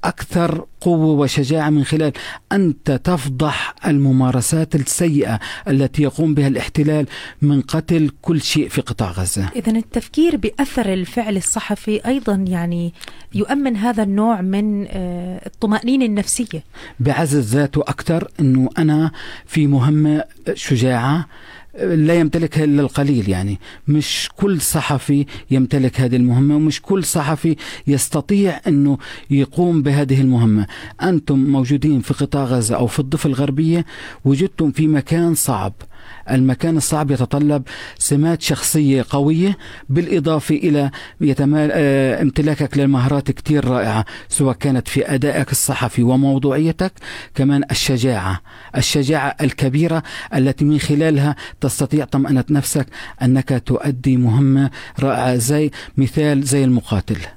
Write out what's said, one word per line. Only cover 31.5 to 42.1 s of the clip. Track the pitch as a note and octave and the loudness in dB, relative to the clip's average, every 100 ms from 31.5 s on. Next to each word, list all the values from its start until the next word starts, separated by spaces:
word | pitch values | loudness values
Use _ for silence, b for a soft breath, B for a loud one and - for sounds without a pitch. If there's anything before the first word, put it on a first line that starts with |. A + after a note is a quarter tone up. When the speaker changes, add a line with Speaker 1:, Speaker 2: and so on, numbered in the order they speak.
| C#3 B2+ C#3+ D3 C#3 | 2 2 0 2 0
Speaker 1:
في | - | 0
قطاع | C3+ C#3+ C#3+ | -4 -2 -2
غزة | C3 B2+ G#2 - | 0 0 0 0
أو | A#2+ | -2
في | - | -2
الضفة | C3+ D3+ D#3 | -2 -2 -2
الغربية، | B2+ C#3+ C3+ D#3+ E3+ E3 B B B | 0 -2 0 0 0 -2 B B B
وجدتم | C3+ C3+ F#3 - D#3+ | 0 2 0 0 -2
في | C3+ D#3 | 2 2
مكان | D3+ C3+ E3 E3+ | 2 0 0 2
صعب. | D#3 - A2 G2 - - B B B - | 0 0 -2 -4 -8 -18 B B B -2
المكان | C3 C3 B2+ E3 D#3+ | 2 2 2 0 0
الصعب | - D3+ D3 | 0 -2 0
يتطلب | C3+ B2+ C#3+ D3 D3 C3 B B B | 0 0 2 2 0 -4 B B B
سمات | - C#3+ D#3 E3 | -2 2 2 0
شخصية | - D3+ - D#3+ D3 C3+ A2+ | -2 -4 0 2 2 2 0
قوية، | C#3+ C#3+ D#3+ F#3+ G3+ B B B | 0 2 2 0 -2 B B B
بالإضافة | C3+ F3 F#3+ D3 D#3 - | -2 0 0 2 -2 0
إلى | D#3 F3+ D3 C#3 B B B | 0 2 2 0 B B B
يتمال-، | D3+ C3+ C#3 D3+ D3+ | 0 2 2 2 2
آه، | - C#3+ C3+ C3+ | 2 2 2 2